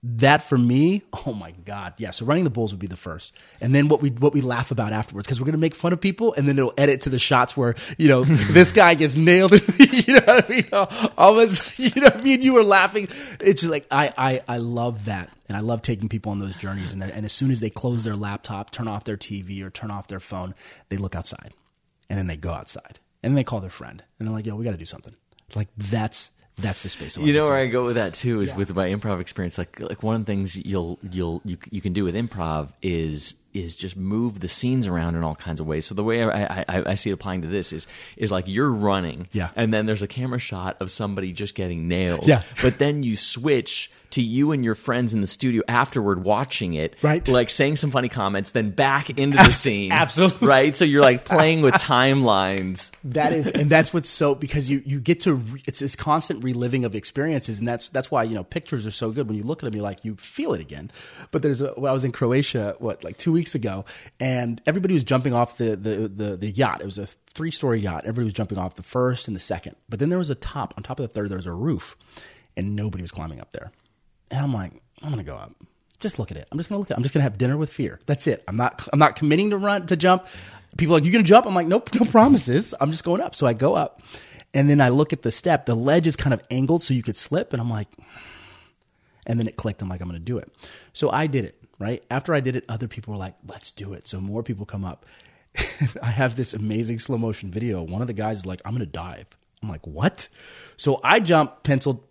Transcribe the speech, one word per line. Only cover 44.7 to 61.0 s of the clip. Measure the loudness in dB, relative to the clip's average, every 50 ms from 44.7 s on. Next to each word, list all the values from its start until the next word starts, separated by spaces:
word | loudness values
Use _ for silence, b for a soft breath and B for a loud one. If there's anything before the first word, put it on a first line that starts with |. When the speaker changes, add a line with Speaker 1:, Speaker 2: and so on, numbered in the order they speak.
| -2
Speaker 2:
friends | -4 -4 -4 -2 0 0 0 0
in | -2
the | -2 -2
studio | -4 -2 -2 0 0 0 0 2
afterward | 2 2 2 2 0 -2 0 0 0 0 2
watching | 0 0 0 0 -4 -6 -6 -4 -4 -4
it, | -2 -4 -4 -6 0
Speaker 1:
Right. | 0 0 0 2 0 2
Speaker 2:
like, | 2 2 2 2
saying | 0 0 2 0 2 0
some | -2 0
funny | 0 0 -2 -2
comments, | -4 -2 -2 -2 -2 -2 -4 -2
then | -2 -2 -2 -2
back | 0 0 2 2 2 0 -2 -4
into | -4 -2 0 2 6 8
the | 8
Speaker 1:
Abs-, | 8 8 4
Speaker 2:
scene. | 0 0 0 0 0 0
Speaker 1:
absolutely. | 2 2 2 2 2 4 4 4 4 4 4 6
Speaker 2:
Right? | 6 8 6 4 4
So | 4 2
you're, | 4 6 8
like, | 8 8 6 4 0
playing | 0 2 4 4 4 4 4
with | 4 6 6
Speaker 1:
<laughs> |
Speaker 2:
timelines. | 4 2 4 2 4 4 4 4 4 4 4 4 4 2 0 0 -2 -4 -6 -6 -8 -10 -14 -16 -14 -12
Speaker 1:
That | -6 -2 0 0 0 0
is, | 0 -2 -2
and | 0 0 2 4
that's | 4 4 4 2 0
what's | -2 -2 -2
so, | -2 0 0 0 0
because | 0 -4 -4 -4 -4 -2 -2
you, | -2 -4 -2
you | -4 -6 -4
get | 0 0 0 2
to, | 2 0 0
re-, | 0 -2 -6 -10 -10 -10
it's | -8 -6 -6
this | -6 -6 -6
constant | -6 -2 0 0 0 0 -4 -8 -6 -4
reliving | -4 -4 -2 -2 -2 -2 -2 -2
of | -2 -4
experiences, | -6 -8 -6 -6 -4 -2 -2 -2 -2 -2 -4 -6 -4
and | -4 -4
that's, | -4 -6 -8 -6
that's | -6 -6 -4 -2
why, | -2 -2 -2
you | -2 -4
know, | -6 -8
pictures | _ -10 -10 -8 -6 -8 -6 -6
are | -6
so | -8 -6 -6 -6
good. | -4 -4 -4 -4
When | -4 -6
you | -4
look | -6 -8 -6 -8
at |
them, | -8 -6
you're | -6 -6
like, | -6 -8 -8 _
you | -12 -12
feel | -12 -14 -16 -10 -8 -4 -4 -4
it | -6
again. | -6 -12 -14 -16 -16 -16 B B